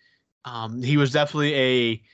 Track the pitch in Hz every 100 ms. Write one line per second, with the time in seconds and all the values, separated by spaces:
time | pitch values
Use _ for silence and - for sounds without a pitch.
0 | _ _ _ _ 131 120 113 117 127 147
1 | 139 147 147 151 147 143 127 127 117 110
2 | _